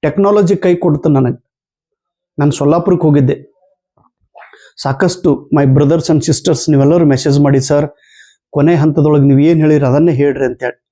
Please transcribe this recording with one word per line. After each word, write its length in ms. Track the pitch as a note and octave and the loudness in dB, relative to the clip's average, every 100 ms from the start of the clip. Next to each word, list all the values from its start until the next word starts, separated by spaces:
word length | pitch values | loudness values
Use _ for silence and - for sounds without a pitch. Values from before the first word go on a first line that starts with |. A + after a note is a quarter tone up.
ಟೆಕ್ನಾಲಜಿ 540 | D#3+ D3 G3+ G#3 F3+ G3 | -4 -2 0 2 0 0
ಕೈ 180 | F#3 | 0
ಕೊಡ್ತು 340 | F3 F3+ D3 - | 0 0 -2 0
ನನಗೆ. 500 | C#3+ B2+ - _ _ _ _ _ _ _ _ _ - | 0 0 -4 _ _ _ _ _ _ _ _ _ -4
ನಾನು 120 | D3 | -4
ಸೊಲ್ಲಾಪುರಕ್ಕೆ 560 | C#3+ C#3+ E3 E3+ F3+ D#3 | -2 -2 0 0 0 0
ಹೋಗಿದ್ದೆ. 480 | D3 C3 - - _ _ _ _ _ _ _ _ - - - - _ | 2 0 -2 -10 _ _ _ _ _ _ _ _ -20 -20 -20 -20 _
ಸಾಕಷ್ಟು 680 | C#3 C3+ F#3 F3+ F#3 C3+ - | -8 -2 -4 -2 -2 -2 -2
my 100 | - | 0
brothers 420 | C#3 C3 C#3+ E3+ - | 2 2 2 0 0
and 100 | D#3+ | -2
sisters 500 | - D3 - D#3 - | 0 -4 -2 -4 0
ನೀವೆಲ್ಲರೂ 340 | D3 C#3 E3+ | 0 2 2
ಮೆಸೇಜ್ 360 | D#3+ C3+ D3+ C#3+ | 2 0 0 0
ಮಾಡಿ, 200 | C#3+ C#3 | 2 0
"ಸರ್, 300 | C3+ D3 D3+ _ _ _ - _ _ | 0 -2 -2 _ _ _ -20 _ _
ಕೊನೆ 240 | D3 C#3+ | -2 0
ಹಂತದೊಳಗೆ 480 | E3+ D3+ D3+ D3+ D3+ | 2 0 0 0 2
ನೀವು 180 | C#3 C#3 | 2 2
ಏನ್ 180 | D3 E3 | 2 2
ಹೇಳಿರಿ 260 | D3+ D3+ | 2 2
ಅದನ್ನೇ 280 | C#3 C3+ E3 | 0 0 0
ಹೇಳ್ರಿ" 320 | C#3 C#3+ C3+ | 0 -2 -2
ಅಂತೇಳಿ. 400 | C3 A#2+ B2 - _ | -4 -4 -8 -10 _